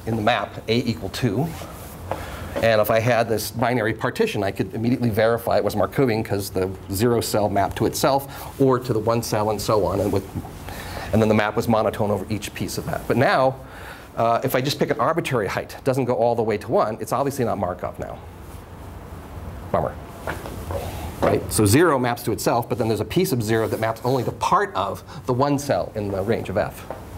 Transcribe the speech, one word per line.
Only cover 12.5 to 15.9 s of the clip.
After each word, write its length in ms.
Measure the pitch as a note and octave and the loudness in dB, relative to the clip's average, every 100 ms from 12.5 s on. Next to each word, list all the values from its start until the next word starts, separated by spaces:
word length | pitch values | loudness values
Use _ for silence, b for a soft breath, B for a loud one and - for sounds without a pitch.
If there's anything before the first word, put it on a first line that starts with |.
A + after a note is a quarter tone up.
piece 240 | - F#2+ - | -6 -6 -6
of 80 | D#3+ | -4
that. 200 | - - | -4 0
But 80 | A#2+ | 4
now, 400 | D#3+ F3 C3 B2+ - B B B B - | 4 6 4 0 -8 B B B B 0
uh, 240 | A2+ A#2 | 2 2
if 100 | C3 | 2
I 60 | B2+ | 0
just 180 | C#3 - | 0 0
pick 120 | D3 | 0
an 100 | C#3 | 2
arbitrary 460 | B2+ E3 E3 B2+ F#2 | 0 0 0 0 0
height, 300 | - - - | -4 -6 -4
doesn't 200 | C3 | 0